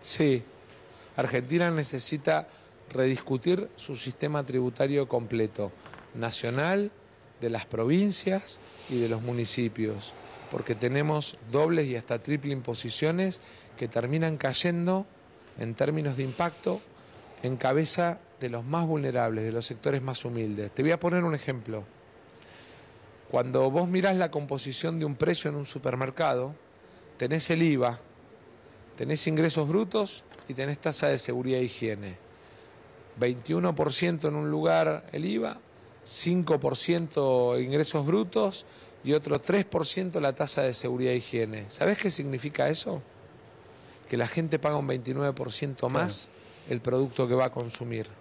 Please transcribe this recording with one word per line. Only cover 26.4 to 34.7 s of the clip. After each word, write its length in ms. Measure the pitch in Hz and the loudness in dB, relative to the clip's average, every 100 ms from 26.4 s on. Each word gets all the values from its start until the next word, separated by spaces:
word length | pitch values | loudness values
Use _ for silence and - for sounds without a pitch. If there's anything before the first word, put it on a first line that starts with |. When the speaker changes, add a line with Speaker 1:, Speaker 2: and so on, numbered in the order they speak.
| 131 151 - - - - - - | -2 -8 -20 -20 -20 -20 -20 -4
Speaker 1:
tenés 320 | 127 160 - | 0 0 2
el 120 | 165 | 4
iva, 360 | 170 139 123 117 - - - - - - - - - - | 4 4 2 0 -12 -20 -20 -20 -20 -20 -20 -20 -20 -8
tenés 300 | 131 151 - | -2 0 2
ingresos 420 | 156 160 160 147 | 2 2 2 2
brutos 560 | 185 208 220 202 - - - - | 2 2 0 -2 -6 -18 -20 -10
y 60 | |
tenés 240 | 131 135 147 | -4 -4 -2
tasa 300 | 160 147 147 | -2 0 2
de 100 | 135 | 0
seguridad 420 | - 123 127 127 | -2 -4 0 0
e 40 | |
higiene. 520 | 123 - 113 104 101 90 - - - - - - - - - - | 0 -2 -4 -4 -8 -12 -18 -20 -20 -20 -20 -20 -20 -20 -20 -2
Veintiuno 580 | 123 123 117 165 180 | 0 0 -2 0 2
por 180 | 147 151 | 2 0
ciento 360 | 139 175 165 151 | 2 0 0 -2
en 80 | 147 | -2
un 140 | 151 | -2
lugar 540 | 151 160 | 0 4